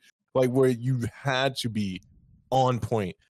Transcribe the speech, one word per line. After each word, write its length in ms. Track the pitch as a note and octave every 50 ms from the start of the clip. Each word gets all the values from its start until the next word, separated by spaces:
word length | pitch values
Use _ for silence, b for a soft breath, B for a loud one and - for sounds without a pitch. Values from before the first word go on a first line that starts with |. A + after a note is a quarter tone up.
| b b b _ _ _ -
like, 160 | C3 C3 B2
where 200 | B2 C3+ C3 C3
you 360 | B2 A2+ A#2+ C3 C3 A#2+ A#2 A2 -
had 420 | - - C#3+ C3 B2+ C3+ C3+ C3 -
to 100 | - A2+
be 320 | G#2 A2 G2+ F#2+ F#2 F2+ - _ _ _ _ _ _ _ _ -
on 280 | B2+ C3 B2+ B2+ B2 A2+
point. 360 | - - A#2+ G#2+ G2 F2 - _ _ _